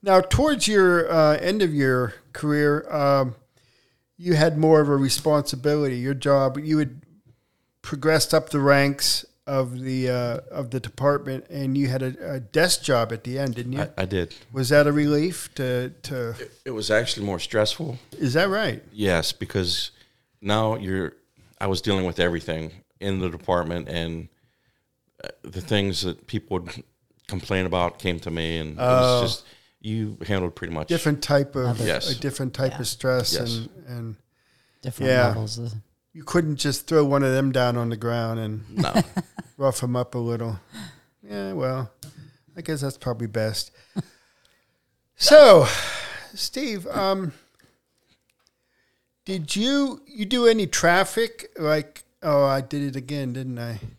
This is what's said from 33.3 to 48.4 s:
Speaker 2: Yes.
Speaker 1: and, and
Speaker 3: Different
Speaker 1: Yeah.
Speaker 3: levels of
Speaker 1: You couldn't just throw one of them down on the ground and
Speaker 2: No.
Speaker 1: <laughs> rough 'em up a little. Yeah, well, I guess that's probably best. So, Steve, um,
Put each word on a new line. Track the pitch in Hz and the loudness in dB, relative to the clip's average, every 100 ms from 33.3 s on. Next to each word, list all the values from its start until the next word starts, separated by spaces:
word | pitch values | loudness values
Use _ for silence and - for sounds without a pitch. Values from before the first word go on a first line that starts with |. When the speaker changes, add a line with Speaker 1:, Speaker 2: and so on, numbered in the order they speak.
Speaker 2:
Yes. | - 120 117 | -2 -4 -6
Speaker 1:
and, | 113 - 127 | -8 -14 -16
and | 123 113 107 _ _ _ _ _ _ | -12 -12 -14 _ _ _ _ _ _
Speaker 3:
Different | - - 131 | -12 -4 2
Speaker 1:
Yeah. | 127 120 | 4 4
Speaker 3:
levels | 110 107 110 | 2 -6 -8
of | 117 107 - _ _ | -10 -12 -16 _ _
Speaker 1:
You | 160 | -20
couldn't | - 175 160 143 | -2 0 0 -2
just | 147 135 - | -2 -4 0
throw | 160 | 2
one | 143 143 | 4 4
of | 135 | 2
them | 131 139 | 2 2
down | 131 123 120 | 2 0 0
on | 117 | -2
the | 113 | -4
ground | 117 117 113 113 | -4 -2 -2 -4
and | 110 107 110 214 | -6 -8 -10 -4
Speaker 2:
No. | 165 - 170 - - | 0 0 -2 -4 -10
Speaker 1:
<laughs> | - - _ | -14 -20 _
rough | 135 127 | -2 -2
'em | 127 123 | -4 -4
up | 123 | -4
a | 123 | -4
little. | 117 117 117 101 _ 220 190 - _ _ | -4 -4 -6 -10 _ -18 -18 -20 _ _
Yeah, | 208 208 196 | -14 -10 -8
well, | 190 131 131 120 _ - - - _ _ - | -4 -4 -4 -8 _ -20 -20 -20 _ _ -16
I | |
guess | 165 156 | -8 -6
that's | 139 - | -6 -6
probably | - 117 117 | -6 -6 -6
best. | 107 110 104 - _ _ - - _ _ _ _ _ _ _ _ _ _ _ | -2 -4 -4 -10 _ _ -10 -10 _ _ _ _ _ _ _ _ _ _ _
So, | - 302 277 180 143 - - - - - - | 10 12 12 12 8 0 -6 -10 -12 -14 -16
Steve, | - - - 277 208 170 | -10 -8 -6 -6 -6 -6
um, | - 196 190 185 - _ _ _ _ _ _ _ _ _ _ | -2 0 0 -2 -8 _ _ _ _ _ _ _ _ _ _